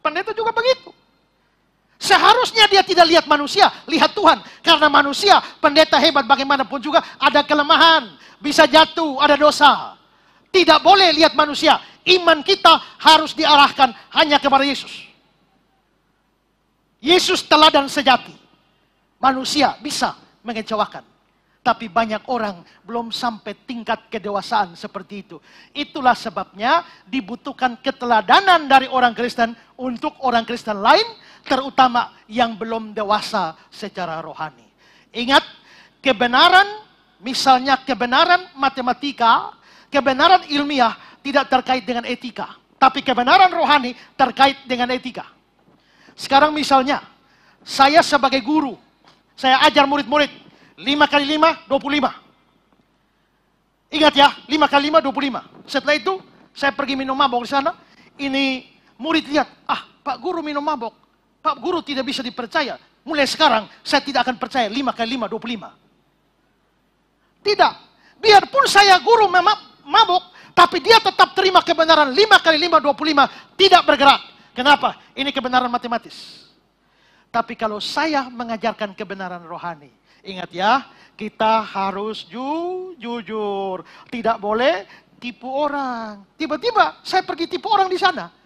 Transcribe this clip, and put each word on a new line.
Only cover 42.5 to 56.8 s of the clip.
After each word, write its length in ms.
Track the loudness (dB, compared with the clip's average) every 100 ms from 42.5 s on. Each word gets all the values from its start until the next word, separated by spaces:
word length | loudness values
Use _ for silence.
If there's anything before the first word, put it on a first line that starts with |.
| -16 _ _
Tapi 240 | 0 0
kebenaran 480 | -4 -2 2 4 4
rohani 400 | 2 2 2 0 -12 -20 _
terkait 480 | -2 2 0 0
dengan 240 | -8 -6 -4 -4
etika. 320 | -8 -14 -18 _ _ _ _ _ _ _ _ _
Sekarang 380 | 0 2 4 0
misalnya, 480 | 0 0 2 -6 -8 _ _ _ _ _
saya 400 | -14 2 4 4
sebagai 400 | 2 0 0 -2
guru, 380 | -2 -2 -2 -10 _ _ _ _ _ _
saya 240 | 0 4 4
ajar 160 | 4
murid-murid, 460 | 2 0 -2 -2 -2 -4 -20 _ _ _
lima 320 | -6 0 2
kali 160 | 0 -2
lima, 320 | 0 0 0 -4
dua 100 | -4
puluh 160 | -2 -4
lima. 160 | -4 -8 _ _ _ _ _ _ _ _ _ _ _ _ _ _ _ _ _
Ingat 240 | 0 2
ya, 160 | 4 2 2 -6
lima 240 | -2 2
kali 180 | 2 2
lima, 140 | 0
dua 80 | 0
puluh 160 | -4 -6
lima. 140 | -6 -12 -20 -6
Setelah 320 | -6 -2 -2
itu, 240 | -2 -8 -10 _ _
saya 160 | -6 -6
pergi 240 | -4